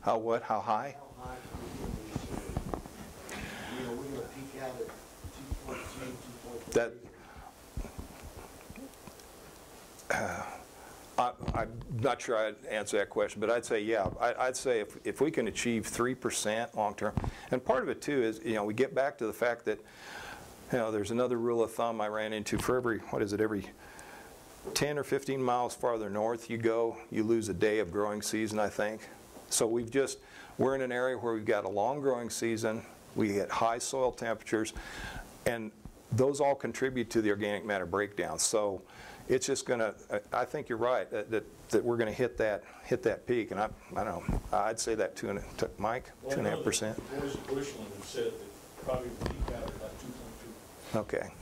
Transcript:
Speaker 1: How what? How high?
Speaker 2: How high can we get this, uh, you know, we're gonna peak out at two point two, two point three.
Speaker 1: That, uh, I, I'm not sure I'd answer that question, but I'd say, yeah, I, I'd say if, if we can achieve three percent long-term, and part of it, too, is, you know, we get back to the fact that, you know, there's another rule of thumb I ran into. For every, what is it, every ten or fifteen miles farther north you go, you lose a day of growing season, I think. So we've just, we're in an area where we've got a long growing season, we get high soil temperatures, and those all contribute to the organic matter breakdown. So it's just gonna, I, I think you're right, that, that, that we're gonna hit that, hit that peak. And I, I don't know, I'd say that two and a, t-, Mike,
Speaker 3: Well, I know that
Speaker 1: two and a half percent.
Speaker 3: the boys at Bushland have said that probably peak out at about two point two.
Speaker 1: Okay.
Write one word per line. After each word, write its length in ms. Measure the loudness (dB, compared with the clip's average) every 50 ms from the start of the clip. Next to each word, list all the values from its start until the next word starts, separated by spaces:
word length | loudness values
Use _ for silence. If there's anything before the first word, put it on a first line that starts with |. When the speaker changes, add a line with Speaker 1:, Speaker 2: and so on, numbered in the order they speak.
| 4
Speaker 1:
How 140 | 4 2 2
what? 260 | 4 2 2 2 2
How 160 | 2 0 0
high? 360 | 2 2 2 2 2 -2 -8 -12 -16 -16 -14 -12
Speaker 2:
How 60 | -10
high 100 | -10 -10
can 240 | -10 -12 -12 -10 -10 -10
we 40 | -8 -8 -6
get 340 | -6 -4 -6 -6 -6 -6 -6
this, 100 | -6 -6 -4 -6 -6 -6 -4 -4 -4 -2 -2 -4
uh, 640 | -4 -6 -10 -14 -14 -14 -14 -14 -14 -12 -10 -8 -8 -8 -8 -8 -10 -8 -8 -6 -6
you 60 | -4 -4
know, 60 | -4
we're 100 | -6 -6
gonna 240 | -6 -6 -6 -8 -8 -10
peak 260 | -12 -12 -12 -10 -8
out 80 | -8 -8
at 180 | -6 -6 -6 -8
two 680 | -8 -14 -16 -18 -18 -14 -14 -14 -12 -12 -6 -6 -6 -6 -4
point 140 | -8 -8 -8
two, 260 | -8 -10 -10 -8 -8
two 440 | -8 -8 -10 -12 -14 -14 -12 -12 -10
point 140 | -10 -10 -8
three. 80 | 0 2
Speaker 1:
That, 180 | 2 2 2 -2 -10 -16 -18 -18 -18 -18 -18 -16 -16 -16 -16 -18 -18 -20 -12 -8 -8 -8 -8 -8 -10 -12 -12 -12 -14 -16 -16 -14 -16 -16 -16 -18 -18 -18 -16 -14 -14 -14 -14 -16 -18 -20 -20 -18 -18 -20 -20 -20 -20 -20 -20 -20 -20 -20 -20 -18 -18 -18 -18 -18 -20 -4 -2
uh, 320 | 0 0 0 -2 -4 -4 -6 -8 -10 -12 -14 -16 -18 -18 -18 -18 -18 -18 -18 -8 0 2
I, 140 | 2 2 0 -4 -4 -2 0 0
I'm 100 | 0 -2 -4 -10 -8 -6 -4 2
not 200 | 2 2 2 2
sure 160 | 0 0 2 2
I'd 180 | 2 2 0 -4 -8
answer 320 | -2 -2 -2 0 2 4 2
that 120 | 2 4
question, 300 | 4 2 2 2 2 0
but 100 | 2 4
I'd 140 | 4 2 2
say, 160 | 2 2 2
yeah, 280 | 4 4 4 4 4 2 0 2
I, 140 | 2 2 2 2 0 0
I'd 100 | 0 0
say 220 | 2 2 4 4
if, 180 | 2 0 -6 -6 -4
if 160 | -4 2 2
we 80 | 2 4
can 160 | 4 2 0 2
achieve 380 | 0 0 2 2 2 2 0
three 300 | -2 0 2 2 2 2
percent 600 | 0 0 -2 0 0 0 2 2 2 0 -2 0
long-term, 380 | 0 0 0 0 0 -2 0 0 2 0 0 -4 -6 -4 -2
and 120 | -2 -2 2
part 200 | 4 2 4 4
of 60 | 0
it, 120 | -2 -2
too, 200 | 0 0 2 4 4
is, 180 | 4 2 0 -2
you 120 | 0 2
know, 80 | 2 2
we 80 | 0 4
get 200 | 2 2 2 4
back 220 | 2 2 2 2 0
to 80 | -2 -2
the 60 | 0
fact 300 | 2 2 2 2 2 0
that, 140 | -2 -2 -2 -4 -16 -18 -18 -16 -14 -12 -12 -12 -12 -12 -14 -14 -16 -18 -18 -6 -2
you 80 | 0 2
know, 120 | 2 2
there's 200 | 2 0 0 2
another 260 | 2 2 4 4 4 2
rule 260 | 4 2 4 4 4
of 80 | 2
thumb 300 | 2 0 0 2 2 0
I 60 | 0 0
ran 260 | 0 0 0 0 0
into. 240 | -2 -2 0 0 0
For 180 | 2 4 4 4
every, 200 | 4 4 2 2
what 220 | -2 -2 0 0
is 100 | 2 2
it, 80 | 4 2
every 260 | 4 4 2 0 -2 -4 -12 -16 -18 -18 -18 -16 -16 -16 -16 -16 -16 -18 -18 -18 -20 -20 -20 -12 -10 -4 0
ten 240 | 0 2 2 2 0
or 60 | 0
fifteen 380 | 0 0 0 0 0 0 2
miles 340 | 2 4 4 4 2 0 -2
farther 340 | 0 0 2 2 2 0 -2
north 400 | 0 2 2 2 0 -2 -4 -4
you 80 | -4 2
go, 400 | 4 4 6 6 4 2 2 -2 -8 -4
you 120 | 0 2 4
lose 240 | 6 6 4 4 2
a 60 | 2
day 260 | 4 4 6 6 4
of 120 | 2 2
growing 300 | 2 2 2 2 0 -2
season, 380 | -2 -2 0 0 0 0 2 2
I 80 | 0 0
think. 380 | 2 0 0 0 0 -4 -10 -14 -16 -18 -20 -18 -18 -18 -10 -2
So 180 | 2 2 4 4
we've 240 | 4 2 0 2
just, 260 | 4 4 4 4 2 -6 -12 -18 -18 -18 -18 -18 -2 2
we're 160 | 2 2 4
in 80 | 2
an 100 | 0 0
area 240 | 0 2 2 2 0
where 160 | 0 0 0 0
we've 100 | 0 4
got 180 | 4 4 4 4
a 60 | 2
long 320 | 0 2 2 2 2 2
growing 300 | 2 2 2 2 0 -4
season, 500 | -4 0 2 2 2 2 2 0 0 0 -6 -10 -16 -20 -20 -8 0
we 180 | 2 4 4 4
get 180 | 2 2 0
high 260 | 2 2 4 4 2 2
soil 340 | -2 -2 0 2 2 2
temperatures, 600 | 2 0 -2 -2 -2 -2 -2 2 2 2 2 2 -2 -8 -10 -10 -10 -8 -8 -8 -8 -10 -12 -12 -16 -2 0
and 260 | 0 0 0 -2 -6 -8 -12 -18 -18 -18 -18 -8 -2
those 300 | 4 4 4 4 6 4
all 140 | 4 4 4
contribute 560 | 4 0 -6 -2 0 0 0 2 0 -2 2
to 100 | 4 4
the 80 | 6 6
organic 340 | 4 4 2 0 0 0 0
matter 220 | 0 0 0 0
breakdown. 540 | 2 2 2 2 2 0 -2 -2 -2 0 0
So 420 | 0 2 2 2 2 2 0 -4 -8 -12 -18 -18 -16 -16 -16 -16 -2 2
it's 160 | 2 2 4
just 220 | 2 0 -2 0 0
gonna, 260 | 2 2 2 0 0 -4 -8 -4
I, 280 | -4 -4 -2 0 0 0
I 40 | 0
think 240 | 0 -2 -6 -4 -2
you're 100 | -2 2
right, 280 | 2 4 4 2 0 -2
that, 180 | -4 -4 -4 0
that, 140 | -2 -2 -2 -2 -16 -20 -10 2
that 140 | 2 4 4
we're 140 | 4 2 2
gonna 140 | 2 0
hit 240 | 2 2 0 0 2 2
that, 240 | 2 2 2 0 -4 -10 -18 -18 -2
hit 200 | -2 -2 2 4
that 240 | 2 2 2 0 0
peak. 240 | 2 2 2 0
And 80 | 0 0
I, 100 | 0 0 -2 -8 -14 -6 -2
I 80 | -2 -2
don't 240 | 0 -2 -4 -2 0
know, 140 | 0 0 0 0
I'd 280 | 2 2 4 2 0 0
say 160 | 0 0 2
that 200 | 2 2 0 0
two 140 | -4 -4 -2
and 80 | -2 -2
a, 60 | -4 -6 -4 -2
t-, 100 | -2 -2 -2 -2
Mike, 320 | -2 0 0 -2 -6 -10 -18 -12 -4
Speaker 3:
Well, 100 | -2 -2
I 20 |
know 0 |
that 0 |
Speaker 1:
two 40 | 0
and 80 | 2 0
a 20 |
half 140 | 0 0 0
percent. 320 | 0 0 0 0 -2 -4 -4 -8 -6 -6
Speaker 3:
the 80 | -4
boys 140 | -4 -4 -4
at 120 | -6 -4 -4
Bushland 400 | -2 -2 -2 -4 -6 -8 -10 -10 -10
have 100 | -12 -12
said 200 | -8 -4 -2 -2 -2
that 540 | -2 -6 -12 -14 -16 -18 -18 -18 -16 -10 -2
probably 240 | -2 0 0 0 -4 -6 -4 -4
peak 300 | -4 -2 -2 -2 -2 -2
out 80 | -4 -4
at 60 | -6
about 300 | -6 -8 -10 -10 -10 -10
two 80 | -12 -12
point 460 | -12 -12 -12 -14 -14 -14 -14 -14 -16 -16 -18 -20 -20 -18 -14 -2 0
two. 60 | 0
Speaker 1:
Okay. 300 | 0 0 -2 -4 -4 -4 -10 -14